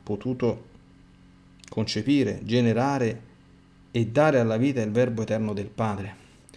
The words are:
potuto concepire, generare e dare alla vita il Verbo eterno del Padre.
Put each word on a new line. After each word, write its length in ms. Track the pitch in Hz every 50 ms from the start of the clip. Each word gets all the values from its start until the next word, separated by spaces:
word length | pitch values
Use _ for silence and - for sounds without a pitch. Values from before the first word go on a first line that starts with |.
potuto 640 | - - 104 101 - 127 127 127 123 117 104 - - - - - - - - - - - - _ - - - - _ - - - - -
concepire, 680 | - 110 107 - - 107 104 131 147 143 123 104 98 -
generare 920 | - 104 117 123 120 117 107 113 127 139 139 135 123 110 113 - - - - - - - - - _ _ _ _ - _ -
e 120 | 117 113 113
dare 320 | 113 147 151 156 143 127
alla 160 | 117 113 110
vita 260 | 113 127 143 131 123
il 80 | 110 107
Verbo 320 | 104 120 127 120 113 110
eterno 300 | 110 - 110 110 110 107
del 160 | 101 101 98 -
Padre. 480 | - - 113 107 101 98 95 98 - - - - - - - - -